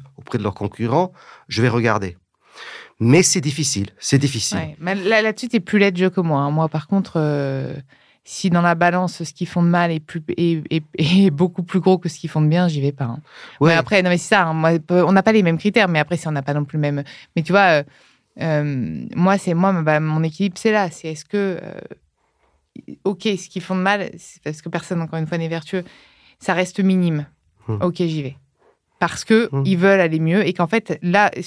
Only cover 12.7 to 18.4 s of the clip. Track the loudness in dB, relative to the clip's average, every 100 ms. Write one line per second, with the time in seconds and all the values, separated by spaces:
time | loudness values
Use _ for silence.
12.7 | 0 -2 -2 -6 -6 -14 -20 -20 2 4
13.7 | 4 4 2 4 0 2 2 2 2 2
14.7 | 2 2 2 6 4 4 4 4 2 2
15.7 | 2 2 2 0 -4 -4 -4 -2 -2 -2
16.7 | -2 -2 -2 -6 -16 -8 -6 2 4 6
17.7 | 4 0 _ _ _ _ -6